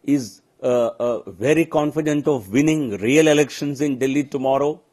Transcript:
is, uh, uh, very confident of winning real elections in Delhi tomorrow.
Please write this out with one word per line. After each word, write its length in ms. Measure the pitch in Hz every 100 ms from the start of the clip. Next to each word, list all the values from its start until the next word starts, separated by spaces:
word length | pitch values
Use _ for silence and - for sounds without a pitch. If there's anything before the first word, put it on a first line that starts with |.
is, 380 | - 143 110 - _ _
uh, 260 | 127 123 117 - 120
uh, 240 | 113 -
very 340 | 92 123 156
confident 640 | 160 156 151 151 151 147 151
of 220 | 135 92
winning 300 | 117 156 156 131 101
real 300 | 107 147 156
elections 520 | 147 147 - 143 135
in 180 | 147 127
Delhi 260 | 135 135
tomorrow. 540 | 143 143 131 135 143 160 _